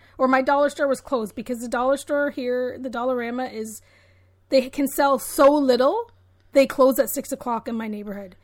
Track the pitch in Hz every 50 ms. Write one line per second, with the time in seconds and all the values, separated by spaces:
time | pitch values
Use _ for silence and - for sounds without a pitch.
0 | _ _ _ - 262 254 262 262 262 285 277 285 294 285 - - 294 277 254 -
1 | - - 277 233 220 190 - 254 202 - 247 226 247 233 254 240 254 262 277 269
2 | - - 285 285 285 285 - 285 247 247 247 254 254 247 - - 254 254 220 240
3 | 240 262 254 247 233 233 240 254 254 - 208 220 220 220 214 - _ _ _ _
4 | _ _ _ _ _ _ _ _ _ - 277 262 247 262 - 294 277 - - -
5 | 285 277 269 240 - - - - 277 277 294 302 277 254 240 233 254 294 381 466
6 | 466 - _ _ _ _ _ _ _ _ - 277 269 269 - - 254 269 269 -
7 | 254 - - 277 - - 269 - - 247 233 226 226 247 233 226 226 214 214 208
8 | 202 214 196 202 196 185 - -